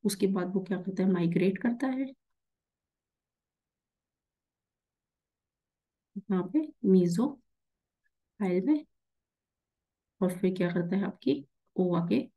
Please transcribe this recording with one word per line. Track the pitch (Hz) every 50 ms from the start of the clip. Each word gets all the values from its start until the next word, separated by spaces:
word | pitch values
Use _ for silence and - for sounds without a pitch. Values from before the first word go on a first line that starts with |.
| _
उसके | 214 - - - 190
बाद | 196 185 180 185 190
वो | 196 185
क्या | - 196 180
करता | - 196 190 - 185
है? | 190 185
Migrate | 175 175 165 170 170 180 190 202 -
करता | - 240 233 233 - 262
है | 262 262 269 262 269 _ _ _ _ _ _ _ _ _ _ _ _ _ _ _ _ _ _ _ _ _ _ _ _ _ _ _ _ _ _ _ _ _ _ _ _ _ _ _ _ _ _ _ _ _ _ _ _ _ _ _ _ _ _ _ _ _ _ _ _ _ _ _ _ _ _ _ _ _ _ _ _ _ _ _ _ _ _ _ _
यहाँ | 202 - _ 202 185 - - 190
पे | 302 311 302 - _ - 202
mesohyle | 190 185 175 175 170 190 233 285 285 - _ _ _ _ _ _ _ _ _ _ _ _ _ _ _ _ _ _ _ _ 208 185 180 185 190
में | 254 311 302 302 _ _ _ _ _ _ _ _ _ _ _ _ _ _ _ _ _ _ _ _ _ _ _ _ _ _ _
और | 196 180 180 -
फिर | - 185 185
क्या | - 180 175 170
करता | 175 170 175 185
है? | 196 202
आपकी | - - - - - - - - _ _ _ _ _ _
ओवा | - 185 180 170 175 170 170
के | 196 233 - - _